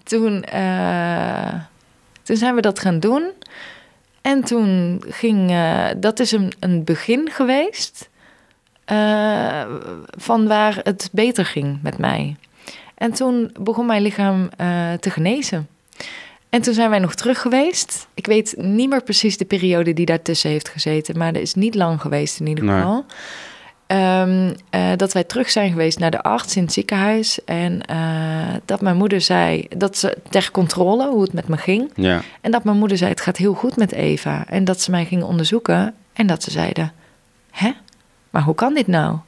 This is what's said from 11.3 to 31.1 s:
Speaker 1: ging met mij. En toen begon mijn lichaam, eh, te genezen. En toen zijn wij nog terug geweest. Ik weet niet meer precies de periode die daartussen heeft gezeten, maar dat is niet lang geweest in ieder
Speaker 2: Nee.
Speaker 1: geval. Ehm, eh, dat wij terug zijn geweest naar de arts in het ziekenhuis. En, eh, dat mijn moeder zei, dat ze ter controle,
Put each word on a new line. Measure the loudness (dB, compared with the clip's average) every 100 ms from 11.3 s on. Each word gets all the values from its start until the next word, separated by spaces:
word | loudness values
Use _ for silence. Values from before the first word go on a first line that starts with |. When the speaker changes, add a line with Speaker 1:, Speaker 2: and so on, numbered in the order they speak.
| 2 0
Speaker 1:
ging | -2 -4 -4
met | -6 -2
mij. | -2 -2 -4 -8 _ _ -20 -20 -20
En | _ -4
toen | 0 0 0 -2 -4
begon | -4 -2 0
mijn | 2
lichaam, | 2 2 2 2 -2 -2
eh, | -2 0 -2 -2
te | -4
genezen. | 0 0 0 -2 -4 -6 _ _ -20 -18 -16 -20 -20 _
En | 0
toen | 2
zijn | 2 4
wij | 4
nog | 2
terug | 0 -2 0
geweest. | 2 2 2 0 -6 -8 -12
Ik | -10 2
weet | 2 2 -4
niet | 0 2 2
meer | 0
precies | 0 0 0 0
de |
periode | -2 0 2 2 2
die | 2 2
daartussen | 0 0 -2 0
heeft | -2 -4
gezeten, | -6 -2 -2 -2 -2
maar | -2
dat | -2
is | -2
niet | 0 0
lang | 2 0 0
geweest | -2 -2 -2 -4
in | -4
ieder | 0
Speaker 2:
Nee. | 2 2
Speaker 1:
geval. | 2 -2 -4 -16 -18 -16 -18 -20 -20 _ _
Ehm, | 2 2 2 2 2 2 -2 -4
eh, | 0 2 2
dat | 0
wij | 0
terug | -2 -2 0
zijn | 2 2
geweest | 2 0 2
naar | 0
de | 0
arts | 0 -2 -2 -2
in |
het | 0
ziekenhuis. | -2 -2 0 2 2 0 -4
En, | -4 -2 -2 -4
eh, | -4 -4 -2 -2 -2 -2 -4 -6
dat | -4 -2
mijn | 2 2
moeder | 2 2
zei, | 2 2 4 2 -2 -2
dat | -2 0
ze | -2 -4 0
ter | 0 2
controle, | 0 0 2 2 2 2